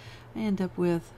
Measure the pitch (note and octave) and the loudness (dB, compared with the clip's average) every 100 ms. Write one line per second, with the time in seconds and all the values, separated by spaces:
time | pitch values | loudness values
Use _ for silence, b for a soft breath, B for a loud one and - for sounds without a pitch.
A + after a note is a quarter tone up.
0 | B B B - A3 F#3+ F#3 - F3+ E3+ | B B B -2 0 2 0 2 4 4
1 | - | 0